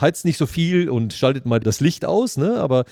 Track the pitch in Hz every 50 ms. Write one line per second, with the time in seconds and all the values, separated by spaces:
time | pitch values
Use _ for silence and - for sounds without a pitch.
0 | - 156 - - - 175 165 - 156 131 - 170 165 170 180 180 175 156 127 117
1 | 117 110 - - - 131 139 135 - 123 117 117 104 110 107 - 139 160 170 -
2 | - - 165 208 247 240 - 131 139 190 240 240 - 139 127 127 123 -